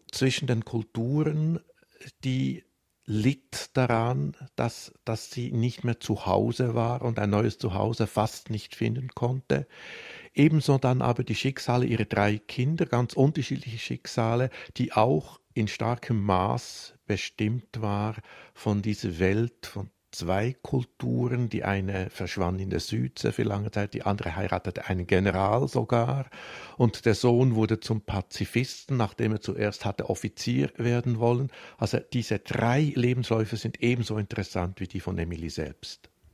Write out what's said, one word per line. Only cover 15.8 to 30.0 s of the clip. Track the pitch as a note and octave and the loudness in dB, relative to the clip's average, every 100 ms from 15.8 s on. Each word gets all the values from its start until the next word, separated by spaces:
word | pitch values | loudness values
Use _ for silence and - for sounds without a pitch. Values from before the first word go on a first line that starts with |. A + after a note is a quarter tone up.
| A2+ A#2+ - A2 | -2 -2 0 0
Maß | G2+ F#2 G2 A#2+ - - - _ - | 2 2 2 0 -4 -16 -18 _ -4
bestimmt | G2+ - - G#2+ A#2+ - A2 | -4 -4 -2 0 -2 -6 -6
war | G#2+ G2+ G#2+ G#2 - - - | -2 -2 -2 -6 -14 -20 -20
von | - G#2 G#2 | -6 0 0
dieser | G#2+ G#2 G2 E2 | 0 -2 -4 2
Welt, | F#2 G#2 A#2 - - | 2 4 0 -4 -12
von | G2+ G2 _ _ | -10 -10 _ _
zwei | - E2 F#2+ A#2 C3 | -8 0 0 0 -4
Kulturen. | - C3 A#2+ - B2 B2 B2 B2 A#2 | -4 -2 -2 -6 -2 0 0 0 -2
Die | - | -2
eine | - G2 F#2+ F#2+ F#2 | 0 0 0 -2 -4
verschwand | - F#2 - F2+ F#2 | -6 -6 -2 0 0
in | G2 | -2
der | - | -4
Südsee | - A2+ B2+ - A#2 | -2 -2 -2 -2 -2
für | A2+ | 0
lange | G#2+ G2+ G#2+ | 0 -2 -4
Zeit, | - G#2 | -4 -4
die | - | -4
andere | - G2 - E2+ | -2 -2 -2 -4
heiratete | F#2+ F#2 - - - | -2 -2 -4 -8 -4
einen | F#2 F2 | -2 2
General | F#2 G2 F2+ G2 A2+ C#3 | 4 4 2 2 2 2
sogar. | B2 A#2 A#2 A#2 C3+ C3 - - - - - | 0 2 2 2 -2 -4 -12 -16 -16 -12 2
Und | A#2+ - A#2 | 2 4 2
der | |
Sohn | G2+ B2 A#2+ C3 | 4 6 6 6
wurde | A2 A2 A2 | 4 2 0
zum | - A2 | 0 -4
Pazifisten, | - G2+ - - - A#2 C3 - - C3 | -2 -4 -4 -6 -2 -2 -2 -8 -4 -2
nachdem | G#2+ - A2+ | -2 0 -2
er | G#2+ | 0
zuerst | - G2 G#2 - G2+ | -4 -2 -2 -2 -6
hatte | - | -4